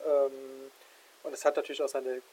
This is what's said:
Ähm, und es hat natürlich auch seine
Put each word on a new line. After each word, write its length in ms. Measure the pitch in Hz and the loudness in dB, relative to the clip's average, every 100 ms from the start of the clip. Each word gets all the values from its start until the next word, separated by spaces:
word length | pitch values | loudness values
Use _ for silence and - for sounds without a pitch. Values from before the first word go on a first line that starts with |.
| 156 | 4
Ähm, 640 | 143 139 135 131 135 135 - - - - - | 4 4 0 -12 -14 -16 -20 -20 -20 -20 -12
und 100 | 151 | -10
es 100 | 135 | 0
hat 120 | 147 147 | 2 2
natürlich 240 | - 143 | -2 -2
auch 80 | 139 | -2
seine 320 | 139 127 127 - | -2 -2 -4 -8